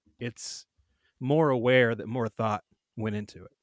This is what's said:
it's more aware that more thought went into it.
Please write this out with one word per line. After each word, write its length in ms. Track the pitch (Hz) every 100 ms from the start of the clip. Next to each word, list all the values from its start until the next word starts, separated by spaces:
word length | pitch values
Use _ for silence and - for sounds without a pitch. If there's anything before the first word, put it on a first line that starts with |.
| _ -
it's 480 | 120 - - - - _ _ _ _ -
more 300 | 127 156 151
aware 440 | 127 123 127 117
that 120 | 104 113
more 200 | 127 113
thought 360 | - 110 104 - _ _ -
went 200 | 110 104
into 280 | 104 -
it. 80 | - _